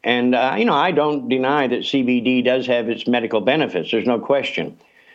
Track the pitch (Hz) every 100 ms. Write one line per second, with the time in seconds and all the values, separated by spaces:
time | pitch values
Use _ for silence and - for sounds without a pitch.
0 | 117 123 123 123 131 - 233 147 175 160
1 | 151 147 120 127 131 147 131 123 123 139
2 | 123 123 117 127 123 127 123 120 117 117
3 | - 123 113 110 113 151 127 92 78 113
4 | 123 117 - 139 120 - - - _ _
5 | -